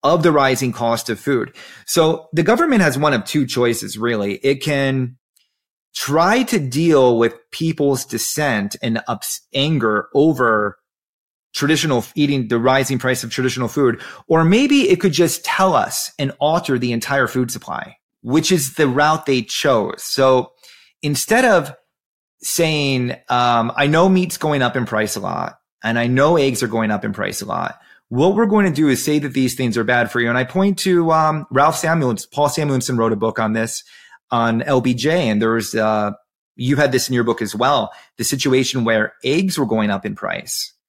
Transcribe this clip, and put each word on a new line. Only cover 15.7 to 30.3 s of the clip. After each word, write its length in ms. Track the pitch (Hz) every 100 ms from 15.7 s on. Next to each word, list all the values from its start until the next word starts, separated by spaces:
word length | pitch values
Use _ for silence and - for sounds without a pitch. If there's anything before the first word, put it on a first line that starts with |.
| 151
us 340 | 98 - - -
and 140 | 139 -
alter 400 | 151 165 165 127
the 100 | 120
entire 380 | 117 - 139 123
food 240 | 127 123
supply, 440 | - - 71 - - _ _
which 280 | - 143 160
is 240 | 185 135
the 140 | - 147
route 380 | 127 151 156 -
they 140 | 131
chose. 640 | 110 - 151 120 98 -
So 480 | - - 135 131 127 _ - - _ _
instead 420 | 147 143 - 226
of 280 | 254 190 147 - _ _ _ _ _ _
saying, 720 | - - 160 151 139 131 123 - _
um, 420 | 123 123 120 113 -
"I 100 | 143
know 220 | 156 185
meat's 280 | 190 180 -
going 260 | 156 147
up 120 | 123
in 100 | 131
price 300 | 117 107 107
a 60 | -
lot, 400 | 95 82 - - _ _
and 120 | 113 117
I 120 | 120
know 280 | 127 143 170
eggs 240 | 135 123
are 80 | 120
going 220 | 113 110
up 140 | 104
in 80 | 110
price 280 | 101 98 95
a 60 | 98
lot. 320 | 85 85 - _ _ _
What 260 | 120 165
we're 100 | 196
going 220 | 226 208 196
to 60 |
do 180 | 143 156
is 120 | 131
say 160 | - 151
that 120 | 143
these 220 | 127 127
things 240 | 123 127 113
are 60 |
bad 260 | 113 123 117
for 100 | 123
you." 80 |
And 80 | 117